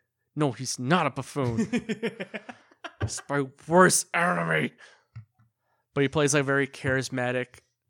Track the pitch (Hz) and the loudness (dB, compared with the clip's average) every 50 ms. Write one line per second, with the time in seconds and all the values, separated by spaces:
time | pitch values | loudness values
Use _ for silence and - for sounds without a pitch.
0 | _ _ _ _ _ _ _ 147 151 143 120 - 131 120 - - 123 123 165 185 | _ _ _ _ _ _ _ -2 -2 -2 -2 -4 -8 -8 -8 -6 -2 0 2 2
1 | 165 143 120 - 131 - - 143 135 123 117 113 220 - - 240 - - 220 - | 2 0 -2 -6 -10 -8 -4 -2 -2 -2 0 -2 -2 -2 -2 -4 -4 -4 -8 -6
2 | - 226 220 - 196 - - 208 - - 240 - _ _ - _ _ 330 - _ | -6 -8 -8 -8 -14 -14 -14 -16 -16 -16 -20 -20 _ _ -20 _ _ -18 -10 _
3 | - 113 - - - _ 143 143 139 131 - _ - - 160 180 185 175 - - | -8 -8 -8 -10 -8 _ -2 -2 -2 -4 -6 _ -6 4 8 8 8 8 8 4
4 | - - - 170 170 180 180 170 165 165 160 156 151 160 - _ - - - _ | -2 -2 -2 0 0 0 0 -2 -2 0 0 0 0 -2 -6 _ -20 -20 -20 _
5 | _ _ _ - - _ _ _ _ _ _ _ _ _ _ _ _ _ _ 139 | _ _ _ -20 -20 _ _ _ _ _ _ _ _ _ _ _ _ _ _ 0
6 | 143 135 135 160 147 143 139 151 139 131 139 139 139 131 - - - 139 131 135 | 0 0 2 0 0 2 2 2 2 2 0 0 0 -2 -6 -8 -4 -2 -2 -2
7 | 131 - - 127 123 123 123 127 123 - _ - _ _ _ _ _ _ | -2 -4 -4 -4 -2 -2 -2 -4 -4 -6 _ -20 _ _ _ _ _ _